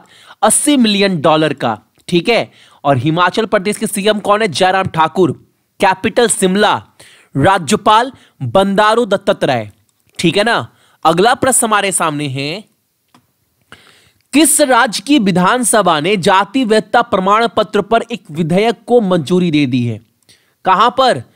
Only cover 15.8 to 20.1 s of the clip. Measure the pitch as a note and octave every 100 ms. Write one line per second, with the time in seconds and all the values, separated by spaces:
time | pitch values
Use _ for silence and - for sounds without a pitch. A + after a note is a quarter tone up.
15.8 | F#3+ D#3 E3 G#3 F3+ F#3+ G3 C4+ A#3 A3
16.8 | - A#3+ A#3 G3 F#3+ G#3 A#3 - G#3 G#3
17.8 | G3 A3+ B3 A#3+ _ D3+ D#3+ F3 A3+ -
18.8 | - A#3+ G3 F3+ B2+ F3+ F3+ D3 C#3 B2+
19.8 | A#2+ G#2+ _